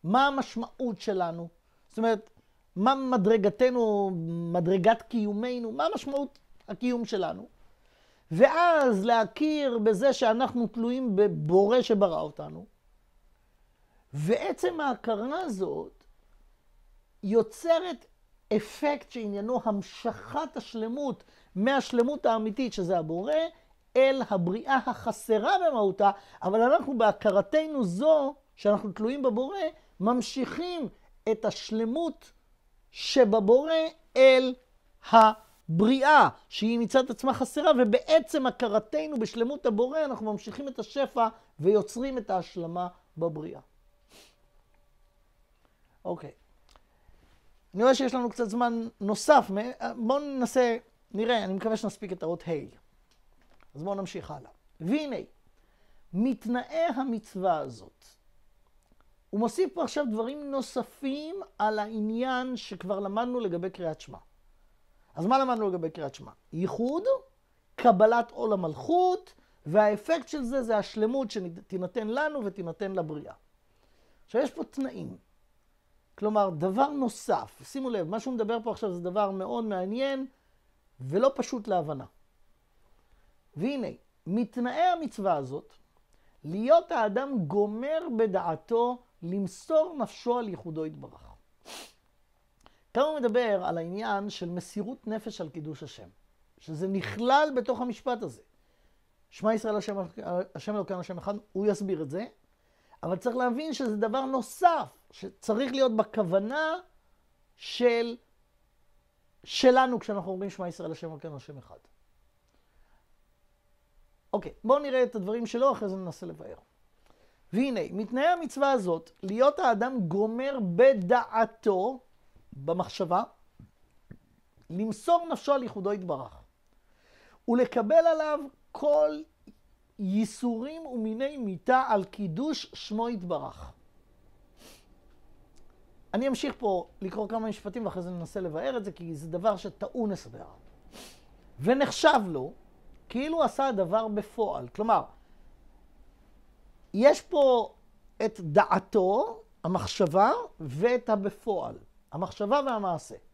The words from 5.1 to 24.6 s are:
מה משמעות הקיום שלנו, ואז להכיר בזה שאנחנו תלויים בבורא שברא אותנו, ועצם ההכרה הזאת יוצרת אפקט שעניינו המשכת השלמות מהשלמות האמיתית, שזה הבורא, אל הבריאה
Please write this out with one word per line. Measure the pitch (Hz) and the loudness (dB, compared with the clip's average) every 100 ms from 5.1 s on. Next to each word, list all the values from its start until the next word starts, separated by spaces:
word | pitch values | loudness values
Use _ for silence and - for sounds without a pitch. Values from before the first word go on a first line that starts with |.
| 240 208 208 247 247 226 | -4 -2 -4 -4 -6 -8
מה | 254 320 | -4 -2
משמעות | 427 277 277 285 _ _ - - | -4 -4 -4 -6 _ _ -20 -14
הקיום | 202 247 240 | -6 -2 -2
שלנו, | 226 202 165 180 233 _ - _ _ _ _ _ _ | -4 -4 -4 -6 -14 _ -20 _ _ _ _ _ _
ואז | 160 247 320 349 320 262 196 | 6 6 8 4 6 4 2
להכיר | 220 233 220 - 302 302 277 233 | 2 2 2 0 -2 0 0 2
בזה | 214 196 269 | 2 4 2
שאנחנו | 269 240 220 254 247 226 | 4 2 2 0 -2 -4
תלויים | 240 226 254 254 | -2 -2 -2 0
בבורא | 190 208 160 151 185 202 247 | 2 2 2 4 4 6 2
שברא | 240 196 196 156 | 2 2 2 0
אותנו, | 156 - 151 160 196 _ _ _ _ _ _ _ _ _ _ _ _ _ _ | -6 -8 -14 -14 -18 _ _ _ _ _ _ _ _ _ _ _ _ _ _
ועצם | 143 156 233 381 302 359 330 | -6 0 0 0 -2 -2 -2
ההכרה | 285 226 - 208 240 330 | -4 -4 -4 -4 -2 -4
הזאת | 349 196 175 143 165 _ _ _ _ _ _ _ _ _ _ _ _ _ | -6 -4 -4 -6 -10 _ _ _ _ _ _ _ _ _ _ _ _ _
יוצרת | 196 226 220 - 339 330 359 269 _ _ _ _ _ | 2 2 2 -4 2 2 2 -8 _ _ _ _ _
אפקט | 214 208 - 294 285 - | -2 -2 -4 -2 -2 -8
שעניינו | 247 214 202 214 247 | -10 -6 -6 -4 -2
המשכת | 226 202 - - 233 - - 285 262 247 | 0 -2 -6 -8 -8 -8 -8 -6 -6 -10
השלמות | - 226 220 262 277 208 - _ _ | -10 -6 -6 -4 -6 -6 -14 _ _
מהשלמות | 185 233 269 - 240 240 294 | -2 2 2 2 2 2 2
האמיתית, | - 226 220 208 247 | 0 2 -2 -2 -4
שזה | 202 175 180 | -2 0 0
הבורא, | 156 170 214 302 330 - _ _ _ 247 | 0 -4 0 0 -2 -8 _ _ _ 4
אל | 269 269 214 | 6 4 0
הבריאה | 196 175 208 | 0 0 -2